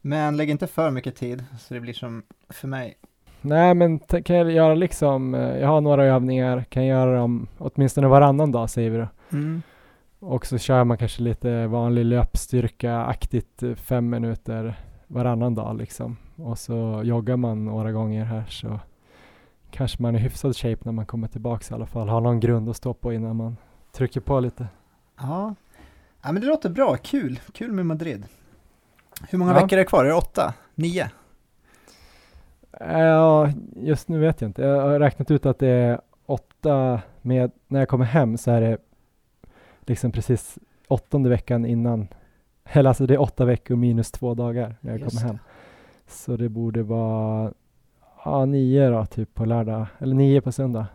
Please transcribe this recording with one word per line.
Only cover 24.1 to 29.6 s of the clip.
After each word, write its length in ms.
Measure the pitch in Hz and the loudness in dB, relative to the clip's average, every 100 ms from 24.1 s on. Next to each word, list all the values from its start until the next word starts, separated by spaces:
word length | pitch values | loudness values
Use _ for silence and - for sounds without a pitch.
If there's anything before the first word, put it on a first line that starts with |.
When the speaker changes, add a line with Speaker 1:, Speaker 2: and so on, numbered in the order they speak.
| 131 | -4
Speaker 2:
på 180 | - 139 | -2 -2
lite. 280 | 123 - 110 _ _ _ _ _ | -2 -6 -14 _ _ _ _ _
Speaker 1:
Ja. 360 | 131 170 214 202 _ _ - _ _ _ | -8 -6 -8 -10 _ _ -20 _ _ _
Ja, 100 | 139 | -6
men 100 | 185 | -4
det 60 | 254 | 0
låter 220 | 311 190 | -2 -2
bra. 260 | 175 262 | 0 0
Kul. 440 | 127 - 277 135 127 - | 0 -4 -4 -4 -8 -14
Kul 180 | - 240 | -12 -6
med 140 | 196 | -4
Madrid. 400 | 175 156 165 101 104 _ _ _ _ _ _ _ _ - - | -2 -4 -6 -8 -12 _ _ _ _ _ _ _ _ -20 -4
Hur 80 | 185 | 0
många 140 | 180 | 4
Speaker 2:
Ja. 40 | 170 | 6